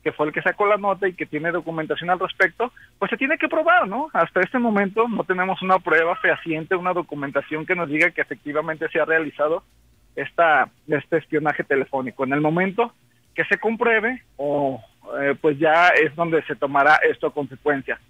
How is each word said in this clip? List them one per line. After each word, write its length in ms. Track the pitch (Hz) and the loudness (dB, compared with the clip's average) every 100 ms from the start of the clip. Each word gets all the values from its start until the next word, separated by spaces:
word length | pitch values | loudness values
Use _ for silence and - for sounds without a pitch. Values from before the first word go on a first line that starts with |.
que 80 | 156 | -6
fue 160 | - 151 | -2 -2
el 40 | |
que 120 | 160 | 0
sacó 240 | 180 175 202 | -2 0 2
la 100 | 208 | 2
nota 300 | 202 190 196 | 0 -2 -2
y 60 | |
que 120 | 180 151 | -4 -8
tiene 260 | 151 160 | -4 -2
documentación 600 | 170 160 165 156 147 170 | -4 -4 -6 -4 -4 -2
al 80 | 180 | -2
respecto, 520 | 185 - 185 - 240 - - _ | -2 0 0 0 -6 -6 -20 _
pues 100 | 196 | -4
se 80 | 220 | -2
tiene 220 | 269 320 | -2 -2
que 80 | 311 | -2
probar, 400 | 320 320 359 226 | 0 2 2 2
¿no? 220 | 220 311 | -4 -4
Hasta 280 | 185 165 185 | 0 0 0
este 180 | 185 254 | 0 0
momento 480 | 240 202 196 214 240 | 0 2 0 0 0
no 160 | 196 | -2
tenemos 360 | 170 185 185 185 | -2 -2 -2 -2
una 160 | 185 190 | 0 0
prueba 360 | 180 160 165 185 | 4 2 2 0
fehaciente, 580 | 185 151 165 156 156 185 | 0 0 -4 -6 -2 -2
una 180 | 180 | 0
documentación 720 | 180 151 147 139 139 - 151 160 | -4 -4 -8 -4 -4 -4 -8 -4
que 80 | |
nos 160 | 180 156 | -4 -2
diga 220 | 151 175 | 0 0
que 100 | 170 | 0
efectivamente 680 | - 135 151 147 160 156 160 | -6 -6 -4 -4 -4 -6 -4
se 100 | 165 | -2
ha 60 | 151 | 0
realizado 580 | 160 151 - 151 170 _ _ _ _ _ - | 0 -2 -2 -2 -2 _ _ _ _ _ -10
esta, 540 | 139 - 170 143 123 _ - | -6 2 4 4 0 _ -4
este 300 | 151 - 160 | -4 0 -4
espionaje 460 | - 151 151 143 | -2 -2 -2 -2
telefónico. 600 | 165 139 127 135 127 - | -2 -2 0 -4 -6 -4
En 100 | 131 | -2
el 80 | 143 | 0
momento 520 | 151 165 190 190 240 _ _ _ _ | 0 0 0 0 -4 _ _ _ _
que 100 | - 156 | -6 -2
se 120 | 202 | 0
compruebe, 640 | 214 226 240 220 220 254 _ - | -2 0 2 2 0 -6 _ -6
o, 420 | 143 143 139 127 - _ 101 123 | -2 0 -2 -4 -14 _ -12 -4
eh, 140 | 139 139 | -2 2
pues 160 | 160 143 | 0 2
ya 300 | 156 160 180 | 4 6 6
es 280 | 139 156 151 | 6 2 0
donde 280 | 170 160 | 0 0
se 120 | - 143 | -2 -4
tomará 440 | 139 139 143 156 160 | 0 4 6 6 4
esto 160 | 147 156 | 0 -4
a 80 | |
consecuencia. 680 | 147 131 131 147 143 131 113 | -4 -8 -4 -2 -2 -4 -10